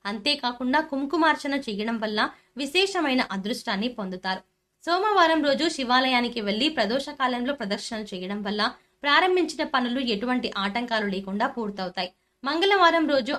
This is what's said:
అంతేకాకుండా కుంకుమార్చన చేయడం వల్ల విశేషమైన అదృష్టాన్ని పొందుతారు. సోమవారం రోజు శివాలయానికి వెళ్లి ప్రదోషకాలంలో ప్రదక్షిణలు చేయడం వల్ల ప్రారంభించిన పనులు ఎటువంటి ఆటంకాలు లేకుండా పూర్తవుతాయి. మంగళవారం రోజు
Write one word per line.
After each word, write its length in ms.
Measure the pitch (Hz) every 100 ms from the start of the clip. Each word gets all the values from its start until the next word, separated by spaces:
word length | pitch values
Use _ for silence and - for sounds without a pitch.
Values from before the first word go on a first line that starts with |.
| 202
అంతేకాకుండా 760 | 214 294 285 247 247 254 294
కుంకుమార్చన 760 | 311 269 277 339 320 294 285 277
చేయడం 420 | 277 202 220 226
వల్ల 220 | 214 214 285 - _ 240
విశేషమైన 640 | 285 359 392 370 294 254 -
అదృష్టాన్ని 560 | 196 202 214 - 196 240
పొందుతారు. 540 | 247 185 185 190 185 - _ _ _
సోమవారం 600 | 320 359 427 392 330 320
రోజు 260 | 285 262 330
శివాలయానికి 720 | 285 240 254 262 247 240 240
వెళ్లి 280 | 202 214 302
ప్రదోషకాలంలో 840 | 285 208 262 294 285 254 247 247
ప్రదక్షిణలు 640 | 285 202 202 - 220 208 180
చేయడం 260 | 185 208
వల్ల 220 | 208 208 226 - _ _
ప్రారంభించిన 600 | 285 302 370 370 320 -
పనులు 360 | 302 262 247 254
ఎటువంటి 520 | 240 202 247 247 202 202
ఆటంకాలు 500 | 196 226 240 220 202
లేకుండా 400 | 190 196 202 262
పూర్తవుతాయి. 600 | 247 214 202 185 190 185 - _ _
మంగళవారం 640 | 269 320 392 403 339 330 311
రోజు 260 | 277 233